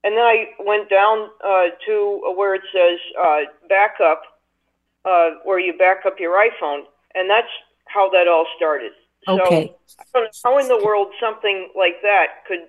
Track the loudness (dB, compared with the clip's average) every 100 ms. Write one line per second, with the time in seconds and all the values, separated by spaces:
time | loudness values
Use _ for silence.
0 | 0 2 2 2 -2 -8 -4 -4 2 2
1 | 4 0 -4 _ -2 0 0 -4 -4 -2
2 | -2 -4 -6 -2 -2 -2 -4 2 2 2
3 | -10 -2 0 0 -4 _ _ 0 0 2
4 | 0 0 -8 _ _ _ _ _ _ _
5 | 0 2 2 -2 -4 -2 -2 2 2 2
6 | -2 -4 -2 2 2 0 -6 -6 -10 _
7 | _ -6 0 0 -2 -16 _ _ -8 -2
8 | 2 4 4 2 0 -4 -4 -2 -8 _
9 | _ _ -2 0 2 2 -2 -14 _ _
10 | -4 -4 -4 -4 0 0 2 0 2 0
11 | -2 -6 -8 -4 -4 -4 -8 -2 -2 0
12 | 0 2 0 -4 -10 -10